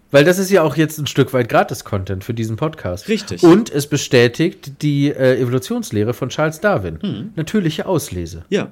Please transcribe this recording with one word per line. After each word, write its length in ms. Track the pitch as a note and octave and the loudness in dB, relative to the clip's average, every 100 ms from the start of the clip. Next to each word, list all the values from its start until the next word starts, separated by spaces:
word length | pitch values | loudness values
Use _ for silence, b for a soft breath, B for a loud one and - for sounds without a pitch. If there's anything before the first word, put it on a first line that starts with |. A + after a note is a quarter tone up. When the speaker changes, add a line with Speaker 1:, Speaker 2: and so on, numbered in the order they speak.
| _ | _
Speaker 1:
Weil 120 | C#3+ D#3 | 4 4
das 120 | F3+ | 2
ist 100 | F#3 | 2
ja 120 | F#3+ | 2
auch 120 | D#3 C#3 | 2 2
jetzt 200 | D#3 D#3 | -2 -2
ein 80 | C#3+ | -4
Stück 260 | - B2+ | 0 2
weit 160 | B2+ A#2+ | 2 2
Gratis-Content 760 | D3+ G3+ - - G2+ F#2+ F#2+ | 2 0 -4 -6 -6 -4 -6
für 100 | - | -6
diesen 220 | A2+ A2+ A2+ | -6 -4 -4
Podcast. 500 | D#3 D#3 F2+ F2+ - | -6 -6 -8 -8 -4
Speaker 2:
Richtig. 340 | A3 - - | -4 -4 4
Speaker 1:
Und 260 | E3+ F#3+ G#3 | 6 6 4
es 180 | D3 C#3+ | -4 -2
bestätigt 920 | C#3 - B2 A#2+ - D#3+ - - C#3 | -4 2 4 4 2 -2 -4 -14 -6
die, 280 | D3 C#3+ C#3+ | -2 0 0
äh, 280 | - C3 B2+ | 2 2 2
Evolutionslehre 720 | B2+ B2+ - A#3+ A3 G#2+ G#2 | 2 -2 -2 -6 -4 -2 -2
von 160 | B2 C3 | -2 -6
Charles 300 | - D#3 D#3 | -2 -4 -2
Darwin. 380 | G#3 E3 F2+ D#2+ | -2 0 -2 -6
Speaker 2:
Hm. 280 | G3+ G#2 G3 - | -6 -6 -8 -8
Speaker 1:
Natürliche 500 | D#3 G#3+ E3 D#3 G3 | -4 -2 -2 -4 -2
Auslese. 580 | E3+ - F2+ E2 E2+ - | -2 -2 -6 -8 -10 -6
Speaker 2:
Ja, 140 | G3 A2+ | -4 -4